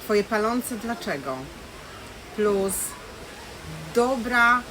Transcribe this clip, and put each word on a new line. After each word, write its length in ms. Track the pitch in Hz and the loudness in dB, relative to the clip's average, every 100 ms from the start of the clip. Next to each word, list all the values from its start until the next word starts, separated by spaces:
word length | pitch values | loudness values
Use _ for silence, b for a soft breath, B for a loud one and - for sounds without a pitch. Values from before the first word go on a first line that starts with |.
Twoje 200 | - 208 | 4 2
palące 520 | 202 220 220 240 240 226 | 4 2 2 2 0 -6
dlaczego, 640 | 226 233 - 147 135 131 139 - - - - - - - - - | -4 -4 -4 -4 -4 -6 -8 -12 -16 -14 -14 -14 -14 -14 -10 2
plus 380 | 208 196 196 190 - - - - - - - - - - - 240 | 4 4 2 0 -4 -8 -14 -14 -14 -14 -14 -14 -12 -10 0 2
dobra 640 | 247 269 226 240 233 247 233 | 4 2 2 6 8 6 2